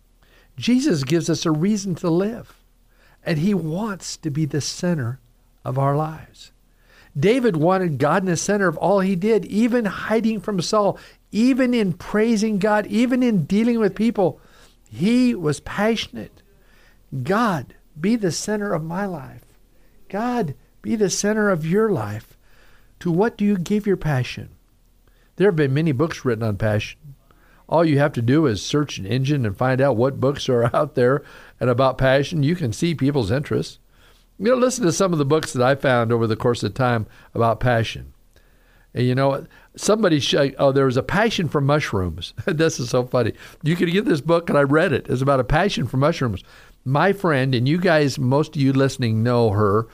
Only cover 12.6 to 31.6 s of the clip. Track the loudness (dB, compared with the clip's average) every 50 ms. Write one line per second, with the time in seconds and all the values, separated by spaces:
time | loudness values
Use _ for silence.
12.6 | 0 2 0 0 -2 -2 0 0 2 2 2 2 2 2 2 0 0 2 0 2
13.6 | 2 2 2 2 0 0 0 0 -2 0 2 2 0 0 0 -4 -18 -20 -20 -20
14.6 | -20 -20 _ _ _ _ -6 -2 0 2 4 4 4 2 0 0 -2 -2 -4 -4
15.6 | -6 -10 -4 -2 0 0 0 -2 -4 -10 -12 -16 -16 -16 _ -20 _ _ _ _
16.6 | _ _ _ -20 -20 -20 _ _ _ -12 -10 -8 -4 -2 0 0 0 0 -2 -4
17.6 | -6 -10 -18 -20 _ _ -14 -4 -2 -2 0 0 -2 -4 -4 -4 -6 -4 -4 -4
18.6 | -4 -4 -4 -4 -4 -6 -6 -6 -6 -6 -6 -10 -12 -14 -18 -20 -20 _ _ _
19.6 | _ _ _ _ -20 -20 _ -20 -18 -10 -6 -6 -4 -2 -2 -2 -4 -4 -6 -12
20.6 | _ _ _ _ -6 -4 0 0 0 0 0 0 -2 0 0 2 2 0 0 0
21.6 | -2 0 0 2 2 2 0 -2 -2 -6 -8 -10 -12 -16 -20 _ _ _ -20 -20
22.6 | -20 -20 -20 -20 -20 _ _ -8 -4 -2 0 2 0 0 0 0 0 0 0 0
23.6 | 0 -2 -2 -2 0 0 -2 0 0 -2 -2 -2 -2 -4 -8 -12 -14 -16 -18 _
24.6 | _ _ _ _ _ _ _ _ _ _ _ _ _ _ _ 2 2 2 4 2
25.6 | 0 2 2 0 0 0 0 0 -2 -2 -2 -4 -2 -2 -2 0 -2 -4 -2 -2
26.6 | 0 0 0 0 -2 -4 -14 _ -20 -20 -20 _ _ _ _ _ _ _ -20 _
27.6 | _ 0 2 2 2 4 4 2 2 0 0 -2 0 2 2 4 4 2 0 -2
28.6 | -4 -2 -2 -2 -2 -2 -6 -12 -8 -4 -4 -2 -2 -2 -2 -2 -2 -4 -2 -2
29.6 | 0 0 2 2 2 2 2 2 0 0 0 0 -2 -2 -2 -2 -2 0 0 2
30.6 | 2 0 0 0 -2 -2 0 2 2 2 2 0 -2 -8 -20 -20 -20 -20 -10 -4